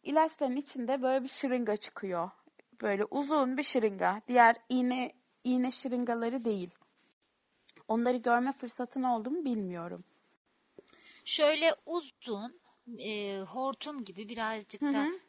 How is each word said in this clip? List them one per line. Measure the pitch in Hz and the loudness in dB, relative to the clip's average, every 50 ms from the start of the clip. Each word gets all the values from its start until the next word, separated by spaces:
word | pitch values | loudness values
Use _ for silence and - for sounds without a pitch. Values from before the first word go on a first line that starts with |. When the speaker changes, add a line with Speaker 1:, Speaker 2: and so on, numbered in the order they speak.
Speaker 1:
ilaçların | _ - 285 311 320 320 - - 294 262 247 | _ 2 4 4 4 4 2 -2 -2 0 0
içinde | 277 285 - - 262 240 226 269 269 | -2 -4 -6 -6 -6 -2 0 0 0
böyle | 254 254 262 269 247 | 2 2 2 2 0
bir | 269 | -2
şırınga | - - - 262 254 247 240 208 208 | -6 -4 -2 0 0 2 2 0 0
çıkıyor. | 208 - - _ - - 190 180 170 165 185 - _ _ - _ - _ _ _ _ | -2 -4 -10 _ -8 -6 -4 -2 -2 -4 -4 -8 _ _ -20 _ -20 _ _ _ _
Böyle | - 208 202 196 208 | -2 0 0 0 0
uzun | - - 269 285 277 311 294 269 254 262 | -2 0 -2 0 2 2 2 2 2 0
bir | 262 | -2
şırınga. | 285 - - 254 220 214 196 190 180 180 190 214 - - | -2 0 2 2 2 2 0 2 0 0 0 0 -4 2
Diğer | 247 247 233 226 233 233 - _ | 6 8 8 8 6 4 -2 _
iğne, | 254 254 247 247 254 254 247 - - _ _ _ _ _ _ | 0 2 2 2 0 -2 -4 -6 -6 _ _ _ _ _ _
iğne | 247 254 254 247 262 | 0 2 2 2 0
şırıngaları | - - - 262 247 247 247 233 233 233 233 233 247 269 226 | -2 -4 -4 -2 -2 -2 0 0 0 0 0 -2 -2 -2 0
değil. | 226 214 190 175 175 - _ _ _ _ _ _ _ _ _ _ _ _ _ _ _ _ _ _ - - - - - | 0 0 0 -4 -8 -10 _ _ _ _ _ _ _ _ _ _ _ _ _ _ _ _ _ _ -20 -20 -18 -4 -2
Onları | 220 233 233 247 247 | 0 2 2 2 2
görme | 247 226 240 233 240 247 269 | 2 4 4 4 4 4 0
fırsatın | 262 - - 233 - - 247 240 - 269 | -2 -4 -8 -10 -6 -6 -8 -4 -4 -2
oldu | 254 254 240 220 208 247 | 0 0 0 0 -2 -4
mu | 294 359 320 | -4 -2 0
bilmiyorum. | 262 240 220 196 185 180 170 165 175 180 175 180 _ _ _ _ _ _ _ _ _ _ _ _ _ _ - _ _ - - - - - - _ | 0 -2 -2 -2 -4 -6 -8 -8 -8 -10 -12 -14 _ _ _ _ _ _ _ _ _ _ _ _ _ _ -20 _ _ -20 -20 -20 -20 -20 -16 _
Speaker 2:
Şöyle | - - - 302 294 311 294 311 330 302 - _ | -4 2 4 4 4 4 4 4 2 2 2 _
uzun, | 285 330 349 302 262 _ _ - 247 220 196 214 247 330 - _ - _ _ _ 240 240 208 | -4 -4 -4 -4 -6 _ _ -8 -8 -6 -6 -8 -12 -14 -18 _ -20 _ _ _ -16 -14 -10
e, | - 208 214 208 208 202 196 196 | -8 -6 -4 -4 -4 -4 -4 -6
hortum | 196 - 196 254 262 269 269 _ - 302 294 277 226 | -8 -8 -6 -4 -4 -4 -4 _ -8 -10 -8 -10 -10
gibi | 196 175 185 220 208 | -10 -12 -12 -12 -10
birazcık | 240 233 220 220 220 214 208 - - - | -6 -4 -4 -4 -4 -6 -6 -10 -6 -2
Speaker 1:
Hı | 285 285 | 0 0
Speaker 2:
da | 277 277 285 | 2 2 0
Speaker 1:
hı. | 311 359 370 _ | 0 -4 -6 _